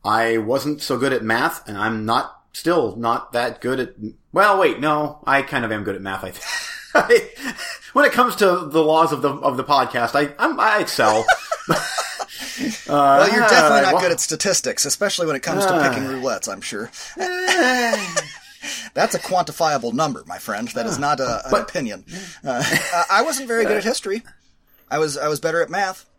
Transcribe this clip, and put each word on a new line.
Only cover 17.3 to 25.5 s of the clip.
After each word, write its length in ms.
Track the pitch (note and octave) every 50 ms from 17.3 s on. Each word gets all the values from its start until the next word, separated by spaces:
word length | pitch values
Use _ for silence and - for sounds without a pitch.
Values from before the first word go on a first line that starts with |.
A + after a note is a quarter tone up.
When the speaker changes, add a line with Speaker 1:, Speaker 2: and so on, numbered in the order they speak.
| F4+ F4+ F4+ - - F4+ C#4+ B3+ B3+ B3 A#3+ A#3 A3+ G#3+ G3 F3+ E3+ G3 - D3 - - - - -
Speaker 2:
<laughs> 400 | - - - - - - - _
That's 200 | - F#3 - -
a 40 | F3
quantifiable 720 | - - F#3 F3+ E3 - D3 - E3 D#3 D3 C3 A#2 A#2+
number, 320 | A#2 C3+ D#3 C#3+ A#2+ - -
my 120 | - F2 G2+
friend. 280 | - - G#2 G#2 A#2+ A2+
That 180 | - B2+ A2+
is 100 | A2 -
Speaker 1:
Uh, 40 | -
Speaker 2:
not 200 | C#3+ C#3+ D3 C3
a, 240 | C3+ B2 A#2 G2+ -
an 60 | C3
Speaker 1:
but 120 | - -
Speaker 2:
opinion. 420 | - - - F3+ C#3 A2 G2+ F#2 - - E3 F#3+ G3 F3 - - -
Uh, 180 | C#3+ B2 A#2+ D3+
I, 400 | - E3 - - - - F3 - -
I 120 | G3 G#3
wasn't 240 | B3+ D#4+ C#4 C4 C#4 A#3
very 160 | A#3 A#3 G#3+
good 120 | G#3 G#3
at 80 | G#3 F#3+
history. 380 | A3+ B3+ - - G3+ G3 A#3 - - - _ _ _ _ _ _ _ _ _ _ _
I 80 | C3 D3+
was, 180 | D#3 D3+ C#3+
I 120 | C#3+ C#3+ D3+
was 100 | D3+ C#3+
better 220 | - E3